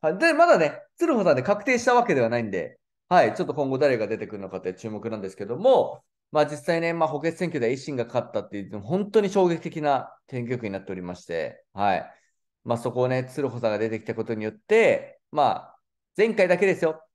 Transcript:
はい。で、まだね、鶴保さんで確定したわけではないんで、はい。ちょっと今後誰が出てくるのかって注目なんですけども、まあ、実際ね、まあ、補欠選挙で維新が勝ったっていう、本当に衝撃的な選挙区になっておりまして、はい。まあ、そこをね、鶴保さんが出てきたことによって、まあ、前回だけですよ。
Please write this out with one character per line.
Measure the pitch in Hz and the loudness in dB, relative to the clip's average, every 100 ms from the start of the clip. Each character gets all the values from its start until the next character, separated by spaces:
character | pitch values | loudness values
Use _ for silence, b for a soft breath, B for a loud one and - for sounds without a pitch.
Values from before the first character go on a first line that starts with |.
は | 156 | 0
い。 | 185 | 2
で、 | 330 | 2
ま | 302 349 | 4 6
だ | 247 | 6
ね、 | 151 - - _ | 4 -2 -18 _
鶴 | 330 254 | 0 2
保 | |
さ | 175 | 4
ん | 135 | 2
で | |
確 | 127 202 | 2 -2
定 | - 247 | 0 0
し | |
た | 247 | 4
わ | 247 233 | 4 4
け | |
で | 143 | 2
は | 113 | 2
な | 120 | 0
い | |
ん | 113 | -2
で、 | 95 73 - _ _ _ | -4 -6 -12 _ _ _
は | 180 | 4
い。 | 117 | 4
ち | - | 2
ょ | |
っ | 147 | -4
と | |
今 | 143 135 | -2 -2
後 | 135 | 2
誰 | 143 123 | 2 2
が | 104 | -2
出 | 110 | -4
て | 101 | -8
く | 104 | -10
る | |
の | 95 | -10
か | 92 | -8
っ | |
て | 92 | -8
注 | 92 113 | -8 -10
目 | 107 113 | -8 -8
な | 107 | -8
ん | |
で | 98 | -10
す | - | -10
け | |
ど | 101 127 | -10 0
も、 | 233 240 - - _ _ _ | 4 4 4 -4 _ _ _
ま | 151 | 0
あ、 | 147 | 0
実 | 147 | -2
際 | - 165 | -2 -2
ね、 | 170 | 0
ま | 165 | 0
あ、 | 160 | -2
補 | 147 | -2
欠 | 165 165 | -4 -4
選 | 175 | -6
挙 | 156 | -2
で | 117 | -2
維 | 131 | -2
新 | 131 | -6
が | 135 113 | -6 -4
勝 | 123 - | -4 -4
っ | |
た | 110 | -8
っ | 98 | -6
て | 101 | -12
い | 95 | -10
う、 | 104 | -12
本 | 101 180 202 | -4 -4 0
当 | 220 | 0
に | 202 | 2
衝 | 202 180 | 2 2
撃 | 165 | 0
的 | 165 160 | -6 -4
な | 147 135 - - _ | 0 0 -2 -18 _
選 | 127 | -10
挙 | 120 123 | -6 -6
区 | 113 | -6
に | |
な | 98 | -8
っ | |
て | 95 | -8
お | |
り | 92 | -10
ま | 90 | -8
し | 90 - | -12 -8
て、 | 82 73 - _ | -6 -6 -10 _
は | 95 101 | -2 0
い。 | 90 - b b _ _ _ | 0 -4 b b _ _ _
ま | - 117 | -6 -4
あ、 | |
そ | 123 | -4
こ | 120 | -2
を | 127 | 0
ね、 | 127 | 0
鶴 | 127 - 135 | -4 -6 -6
保 | 117 | -2
さ | 113 | -2
ん | |
が | 104 | 0
出 | 110 | -2
て | 110 | -4
き | - | -8
た | |
こ | 110 | -8
と | 113 | -6
に | 110 | -4
よ | 107 | -6
っ | |
て、 | 107 _ 220 202 104 - - _ | -10 _ 4 4 2 -2 -20 _
ま | 151 131 | 0 0
あ、 | - - _ _ _ _ - | 0 -8 _ _ _ _ 0
前 | 226 | 0
回 | 208 180 | 4 4
だ | 175 | 4
け | |
で | 196 | 2
す | 175 160 | 2 0
よ。 | 156 _ | -2 _